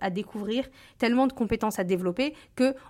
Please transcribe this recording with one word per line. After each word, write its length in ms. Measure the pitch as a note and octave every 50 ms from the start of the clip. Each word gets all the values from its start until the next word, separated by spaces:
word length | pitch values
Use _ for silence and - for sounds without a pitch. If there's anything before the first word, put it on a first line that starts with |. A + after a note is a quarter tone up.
à 100 | - F#3+
découvrir, 580 | F3 G#3 - - - G#3 G#3 G#3 A3+ B3+ C4 - - - - - _ -
tellement 300 | A#3 A3+ A#3+ B3+ C4+ B3+
de 40 |
compétences 460 | - - A#3 G3+ A#3 A3 A3 G#3+ - -
à 60 | F#3
développer 500 | F3 F#3+ F3 F#3 F3+ F3+ - C4+ D4+ D4+ - - _ -
que 180 | - B3+ C4+ C4 C4 - -